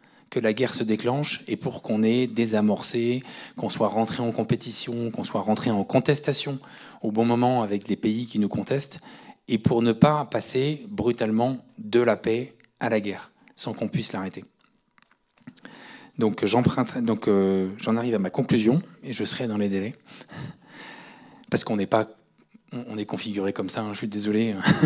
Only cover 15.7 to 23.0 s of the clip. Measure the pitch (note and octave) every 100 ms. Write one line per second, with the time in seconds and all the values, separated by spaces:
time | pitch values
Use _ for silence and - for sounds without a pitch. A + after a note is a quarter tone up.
15.7 | - - - - - A2 - G2+ A2+ B2
16.7 | - A#2+ B2+ A2+ A2 - G2 F#2+ F#2+ F#2+
17.7 | G#2 A2+ A2+ A#2+ A2 F#2 - A#2+ A#2+ G#2+
18.7 | D#3 - - C#3+ A2+ G2+ - A#2+ G#2 G2+
19.7 | G2 G2 - - - - - - - -
20.7 | - - - - - - - - A#2 -
21.7 | G#2+ G2 A2+ G#2+ - _ _ _ - _
22.7 | B2 A#2+ G#2+